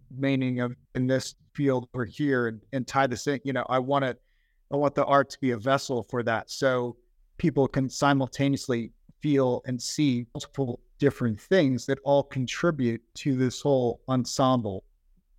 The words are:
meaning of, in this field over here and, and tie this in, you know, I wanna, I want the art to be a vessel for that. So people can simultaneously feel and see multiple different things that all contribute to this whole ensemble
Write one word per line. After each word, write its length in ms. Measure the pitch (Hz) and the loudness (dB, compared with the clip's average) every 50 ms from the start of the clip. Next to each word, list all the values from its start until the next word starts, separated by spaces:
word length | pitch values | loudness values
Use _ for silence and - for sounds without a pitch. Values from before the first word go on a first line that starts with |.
| _ - 123 | _ -18 -10
meaning 440 | 127 135 139 139 131 131 127 127 123 | -4 -2 0 0 0 0 -2 -2 -2
of, 160 | 123 123 123 - _ _ - | -4 -4 -6 -10 _ _ -4
in 120 | 127 127 127 | -2 0 2
this 280 | 131 131 - - - _ _ _ - | 2 0 0 -4 -14 _ _ _ -6
field 340 | - 143 139 131 127 123 - - | -2 0 2 2 0 -2 -6 -8
over 100 | 127 123 | -8 -6
here 420 | 120 - - 151 143 135 123 120 117 | -6 -4 -4 0 2 2 2 0 0
and, 120 | 113 107 - - - | -4 -8 -14 -8 -6
and 120 | 135 120 | -6 -6
tie 220 | - - 139 139 127 | -2 0 2 2 2
this 180 | 120 104 - 147 | 0 -2 -2 -4
in, 120 | 143 131 - | -4 -4 -4
you 100 | 139 131 | -4 -4
know, 120 | 127 117 - | -4 -2 0
I 100 | 123 131 | 0 -2
wanna, 360 | 127 131 143 139 135 127 117 - _ _ _ _ _ _ _ _ _ - | 0 0 0 0 0 -2 -4 -8 _ _ _ _ _ _ _ _ _ -6
I 40 | 135 | -2
want 180 | 143 147 139 139 | 0 0 0 2
the 100 | 156 139 | 0 2
art 240 | - 139 139 135 135 | 4 4 4 4 2
to 80 | - - | -2 -4
be 120 | 135 127 | -2 -2
a 60 | 120 107 | -2 0
vessel 460 | 101 135 135 139 - - 135 120 104 - | 0 0 0 0 0 -2 -4 -4 -4 -4
for 120 | - 123 117 | -4 -2 -2
that. 280 | 117 113 107 - - | 0 -2 -2 -4 -6
So 460 | - - 143 135 127 127 123 123 120 _ _ _ _ _ _ _ _ - | -6 0 0 2 2 2 -2 -4 -8 _ _ _ _ _ _ _ _ -2
people 300 | - 160 135 143 135 - | 0 0 2 4 2 2
can 220 | - 139 131 127 | 2 -2 -2 -2
simultaneously 1000 | - - 147 143 143 135 131 127 - - 139 139 139 123 - - 123 117 113 - _ _ _ _ - _ | -2 0 2 2 4 2 0 -2 -2 -2 0 0 0 -2 -2 -2 -2 -2 -2 -6 _ _ _ _ -16 _
feel 400 | - 151 143 135 131 127 123 - - | -2 2 2 4 4 2 0 -2 -4
and 160 | 127 127 120 | -6 -8 -6
see 440 | - - - - 151 139 123 120 120 - - | -6 -8 -2 0 2 2 2 0 -2 -6 -10
multiple 480 | 147 - - - - 139 123 120 - _ _ _ - | -14 -14 -10 -6 -4 -4 -4 -4 -8 _ _ _ 2
different 400 | 143 139 - - 127 117 107 104 | 2 2 2 2 -2 -2 -2 -2
things 460 | - - 190 190 156 131 131 117 - | -2 0 2 4 4 4 2 0 -2
that 140 | - 135 - - | -4 -4 -2 0
all 200 | 143 143 143 131 | 2 2 2 2
contribute 800 | - - 135 127 117 - - - 175 165 139 127 117 117 117 _ _ - | 0 -4 -6 -4 -4 -4 0 0 0 2 2 0 0 0 -2 _ _ -16
to 200 | - - 151 135 | -6 -2 -2 0
this 260 | 127 131 123 - - | 2 2 0 0 -2
whole 400 | - 147 139 131 123 120 - - - - | 0 2 2 2 2 0 -2 -4 -4 -2
ensemble 720 | 131 127 120 - - - 135 131 131 123 107 107 92 95 - _ _ _ _ _ _ _ _ _ _ | -2 -2 -2 -2 0 0 2 2 2 2 0 -2 -6 -8 -10 _ _ _ _ _ _ _ _ _ _